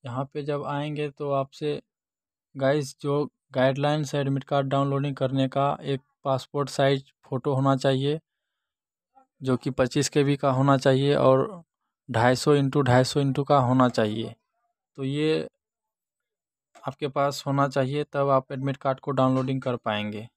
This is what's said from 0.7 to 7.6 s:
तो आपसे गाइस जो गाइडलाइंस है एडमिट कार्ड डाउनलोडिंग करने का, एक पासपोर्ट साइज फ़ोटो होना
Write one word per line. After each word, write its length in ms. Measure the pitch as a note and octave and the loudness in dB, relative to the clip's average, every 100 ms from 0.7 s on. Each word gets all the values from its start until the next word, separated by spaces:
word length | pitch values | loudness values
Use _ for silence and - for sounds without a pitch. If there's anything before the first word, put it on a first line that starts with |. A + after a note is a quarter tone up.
| C#3+ D3+ D3 D3 | -6 -6 -6 -8
तो 200 | C#3 C#3+ | -6 -4
आपसे 460 | C#3 C#3 - D3+ D3 _ _ _ _ _ _ _ | -4 -4 -6 -6 -6 _ _ _ _ _ _ _
गाइस 420 | C#3 C3+ C#3+ C#3 - | -2 0 0 -2 -8
जो 240 | D3 C#3+ C#3+ _ _ | -4 -2 -4 _ _
गाइडलाइंस 600 | C3+ C3 C3+ D3 D3+ C#3+ | 0 2 2 0 -2 -2
है 60 | D3 | -2
एडमिट 240 | C#3 C#3 - | -2 -4 -2
कार्ड 220 | C#3+ C#3 | -2 0
डाउनलोडिंग 480 | C#3 C#3 C#3 C#3+ C3+ | 0 0 -2 -4 -2
करने 320 | C3 C3+ C3+ | -2 0 0
का, 280 | C#3 C#3 D3+ | 0 0 -2
एक 180 | D3 C3+ _ _ | -4 -6 _ _
पासपोर्ट 440 | C#3 C3 - C#3+ C#3 | -4 -4 -2 -6 -4
साइज 420 | - C#3 C#3 - _ | 0 2 2 -4 _
फ़ोटो 320 | _ C3+ D3 | _ -6 -2
होना 220 | C3 | 0